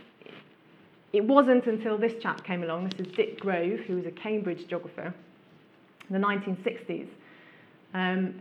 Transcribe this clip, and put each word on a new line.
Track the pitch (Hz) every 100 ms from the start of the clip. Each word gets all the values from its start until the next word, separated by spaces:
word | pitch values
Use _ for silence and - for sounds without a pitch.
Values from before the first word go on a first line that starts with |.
| - - - - - - - - - - -
it | 208
wasn't | 214 277 262 247 247
until | 220 220 214
this | 226 226
chap | - -
came | - 180
along, | 165 165 185
this | - 180
is |
Dick | - 220 -
Grove, | 196 180 170 220
who | - 180
was | 165
a |
Cambridge | 165 214 214 196 170 -
geographer, | 175 175 - 175 175 - - - - - - - - -
in |
the | 190
nineteen | 202 202 196 185
sixties. | - - - 170 - - - - - - - - -
Um, | 185 185 185 185 -